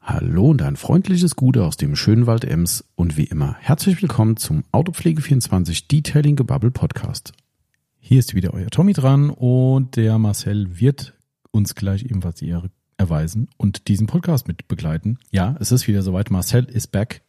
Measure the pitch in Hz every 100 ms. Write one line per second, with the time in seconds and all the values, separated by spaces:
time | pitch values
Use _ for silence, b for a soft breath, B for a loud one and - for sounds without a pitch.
0 | - - 85 85 123 151 139 139 - 180
1 | 190 185 180 - 127 123 87 - 71 71
2 | - 110 120 113 - 78 85 - - _
3 | 87 76 73 78 69 - - 147 - 180
4 | 170 - 110 110 - 151 - - 165 170
5 | 170 156 139 135 - 92 85 82 - 147
6 | 147 147 147 143 120 135 120 127 127 -
7 | - - - _ _ _ _ _ _ _
8 | - 131 120 95 90 - 95 - 185 202
9 | 131 139 147 - 123 127 127 131 131 117
10 | 110 110 107 98 - 104 95 87 123 143
11 | - _ _ _ _ 110 101 - 98 98
12 | 123 101 87 82 - 85 90 _ _ _
13 | 90 78 80 101 - _ 104 - - 98
14 | 107 170 175 151 - - - 87 80 80
15 | 104 120 _ 98 92 151 95 127 - 101
16 | 95 92 101 95 90 120 123 117 - 101
17 | 110 -